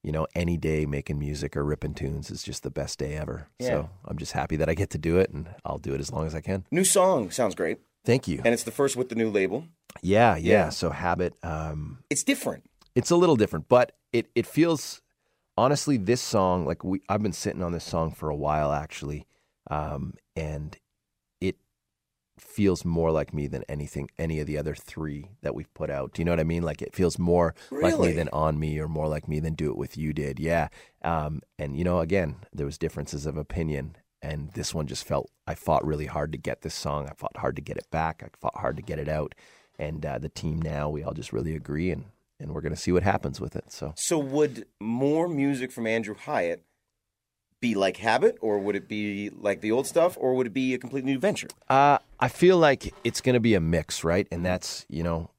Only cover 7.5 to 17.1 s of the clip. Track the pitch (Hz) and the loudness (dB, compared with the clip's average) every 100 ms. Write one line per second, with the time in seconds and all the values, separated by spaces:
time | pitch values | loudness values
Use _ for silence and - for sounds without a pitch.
7.5 | 82 85 110 _ _ - 127 - 76 117 | 0 -2 -4 _ _ 2 2 2 2 4
8.5 | 117 - - 139 123 127 113 110 101 95 | 2 -2 0 0 2 -2 0 2 2 2
9.5 | 113 165 _ _ - 90 104 117 80 82 | -2 -8 _ _ -6 2 6 6 4 4
10.5 | 107 80 - 85 73 87 87 87 - 85 | 4 4 0 -4 -2 -2 0 -2 -4 -8
11.5 | 78 78 76 76 135 _ 143 - 277 - | -6 -6 -8 -10 -14 _ -2 0 0 -2
12.5 | 87 _ _ _ - - 175 180 127 104 | -6 _ _ _ -2 4 6 6 6 4
13.5 | 80 - 123 123 _ _ 120 - - 113 | 0 6 6 6 _ _ -2 0 -2 0
14.5 | - 165 151 - - _ _ _ _ _ | 2 4 2 -2 -14 _ _ _ _ _
15.5 | - 123 175 - 131 92 123 - 110 95 | 2 4 4 2 2 2 0 2 2 4
16.5 | 90 73 85 92 95 - | 2 0 -2 -2 -4 0